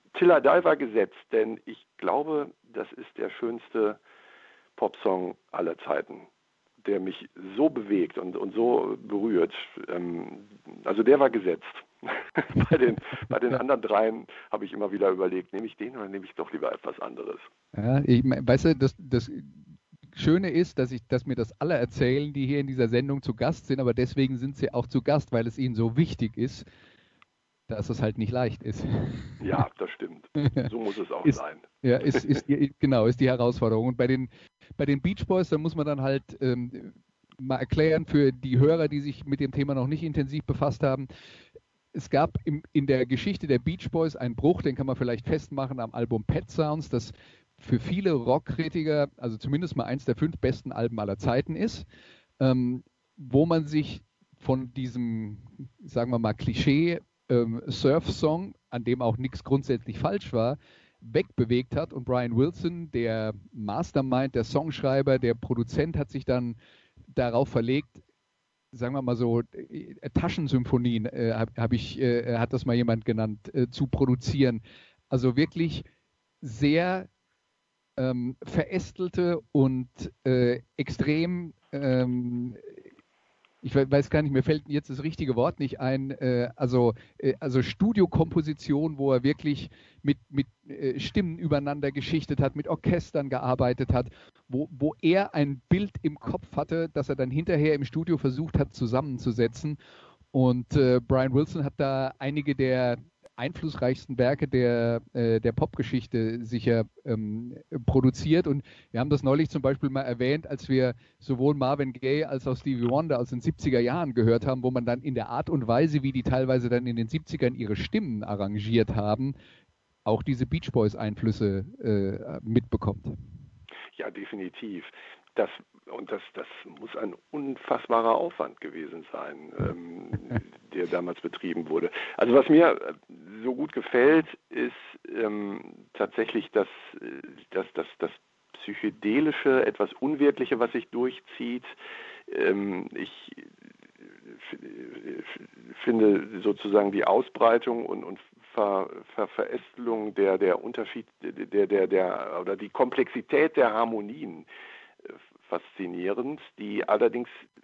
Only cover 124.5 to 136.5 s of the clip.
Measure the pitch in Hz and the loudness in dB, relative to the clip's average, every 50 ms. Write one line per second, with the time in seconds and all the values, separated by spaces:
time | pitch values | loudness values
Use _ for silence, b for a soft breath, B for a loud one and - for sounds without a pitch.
124.5 | - - 120 107 95 85 - - - B B B B B B B - - 101 - | -10 -12 -12 -10 -10 -12 -12 -16 -20 B B B B B B B -2 -2 -2 -2
125.5 | - - - _ _ _ _ 123 120 120 127 117 110 98 - - - 160 - - | -4 -12 -20 _ _ _ _ -16 -14 -12 -10 -8 -8 -10 -10 -12 -14 -14 -14 -14
126.5 | - - - - 113 107 113 113 - - 113 95 - - _ _ - 147 139 135 | -16 -20 -20 -20 -18 -18 -16 -12 -10 -8 -8 -8 -8 -12 _ _ -10 -8 -6 -6
127.5 | 127 - - - 131 117 - - 117 117 113 113 113 - - 170 - - 71 - | -8 -6 -4 -4 -4 -2 0 2 2 4 4 4 4 2 2 -2 -4 -6 -6 -8
128.5 | - - - 73 78 82 78 73 85 82 78 - - - 71 76 73 67 78 - | -8 -12 -14 -12 -10 -10 -12 -12 -12 -14 -14 -12 -12 -10 -10 -10 -12 -14 -16 -12
129.5 | - - - 92 - 85 85 85 85 - - - - - - - 123 104 80 - | -6 -4 -4 -4 -4 -8 -12 -14 -14 -14 -12 -10 -10 -10 -8 -6 -6 -6 -6 -8
130.5 | - - _ - - 92 87 82 90 87 87 90 82 - - 85 - - - 87 | -14 -20 _ -10 -6 -4 -4 -2 -2 -2 -4 -4 -6 -6 -8 -10 -8 -8 -6 -6
131.5 | 80 85 80 78 78 85 85 - B B B B B B 104 120 123 139 135 - | -6 -6 -4 -2 -2 -2 -2 -2 B B B B B B 4 6 6 6 8 8
132.5 | 151 160 170 147 - - - - - - _ - - - 76 90 107 110 113 131 | 8 8 8 6 4 2 -4 -10 -12 -12 _ -20 -20 -20 -20 -20 -14 -8 -6 -6
133.5 | 127 135 151 156 - 123 - - - 120 127 147 160 160 156 - - - _ - | -4 -4 -6 -6 -6 -8 -4 0 4 6 8 8 8 6 4 0 -6 -20 _ -10
134.5 | - 123 123 123 - - - - - - - - - 117 113 107 104 104 101 101 | -6 -4 -4 -4 -6 -10 -18 -20 -20 -18 -14 -10 -6 -4 -2 -2 -2 -4 -6 -6
135.5 | 98 - - - - - - _ - - 101 - - 117 110 - - - - - | -8 -10 -12 -16 -20 -20 -20 _ -4 -4 -4 -2 0 -2 -2 0 -2 -4 -2 0